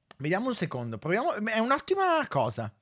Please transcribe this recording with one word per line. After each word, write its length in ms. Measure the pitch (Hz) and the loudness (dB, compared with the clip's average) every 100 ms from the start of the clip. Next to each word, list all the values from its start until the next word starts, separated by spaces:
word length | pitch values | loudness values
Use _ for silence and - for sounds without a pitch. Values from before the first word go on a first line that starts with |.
| _ - | _ -8
Vediamo 300 | 143 185 254 | -2 0 0
un 80 | |
secondo. 420 | 233 170 127 120 110 | -2 -4 -4 -6 -6
Proviamo. 380 | 151 202 339 | 0 0 0
È 240 | - 214 220 | -2 -2 0
un'ottima 680 | 240 277 - 381 370 320 277 | 2 2 2 2 4 2 2
cosa. 460 | 139 117 117 107 - | 0 0 -2 -6 -8